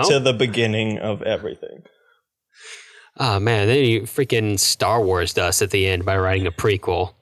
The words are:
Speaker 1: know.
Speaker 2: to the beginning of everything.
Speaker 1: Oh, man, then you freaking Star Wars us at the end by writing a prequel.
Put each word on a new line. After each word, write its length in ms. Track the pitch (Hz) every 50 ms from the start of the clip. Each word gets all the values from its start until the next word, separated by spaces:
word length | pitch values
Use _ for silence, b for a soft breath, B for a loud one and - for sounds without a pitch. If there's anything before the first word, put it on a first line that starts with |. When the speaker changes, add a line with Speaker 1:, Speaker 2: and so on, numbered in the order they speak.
| -
Speaker 1:
know. 60 | -
Speaker 2:
to 100 | 147 139
the 120 | 131 131 123
beginning 680 | 110 131 123 104 120 117 110 107 110 110 110 107 -
of 200 | - 107 104 - -
everything. 600 | - 110 - 107 82 - - - - - - - _ _ _ _ _ _ _ _ _ _ _ _ _ B B B B B B B B B B B B B
Speaker 1:
Oh, 240 | - 135 127 104 98
man, 260 | 98 113 117 107 101
then 180 | 104 123 143 143
you 180 | 117 113 110 101
freaking 580 | 117 - - 139 - - 117 110 107 104 95
Star 420 | - - - - 104 92 107 117 110
Wars 340 | 92 92 90 87 85 -
us 240 | - 92 87 82 -
at 100 | 107 98 -
the 160 | 101 95 95
end 160 | 95 90 90
by 120 | 98 95
writing 300 | 95 92 95 95 95 95
a 60 | 90 82
prequel. 640 | - - 113 101 92 - - 90 87 92 90 - _